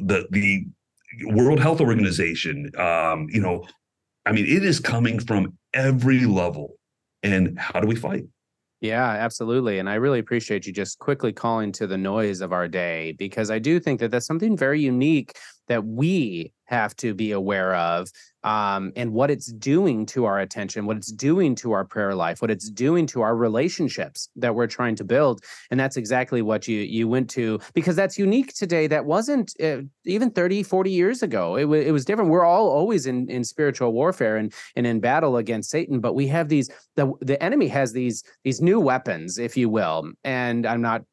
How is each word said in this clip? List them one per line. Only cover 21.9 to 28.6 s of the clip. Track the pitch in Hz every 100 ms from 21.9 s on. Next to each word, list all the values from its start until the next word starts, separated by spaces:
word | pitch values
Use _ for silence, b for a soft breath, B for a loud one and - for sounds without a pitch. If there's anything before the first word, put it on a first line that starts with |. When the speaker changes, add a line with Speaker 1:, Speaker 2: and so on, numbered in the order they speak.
| 110 101
Speaker 2:
life, | 95 82 85
what | 113
it's | 101 107
doing | 104 135 170 156
to | 127
our | 110 117
relationships | 117 110 175 - 156 - 82 - - -
that | 120
we're | 113 117
trying | - 120 107
to |
build. | 101 123 147 110 B B B
And | 127
that's | 135 135
exactly | 107 127 123 123
what | 107 107 -
you, | 107
you | 104 113 113
went | 127 123
to, | - 113 107 B
because | 175 165 170
that's | 190 -
unique | 196 233 262
today. | -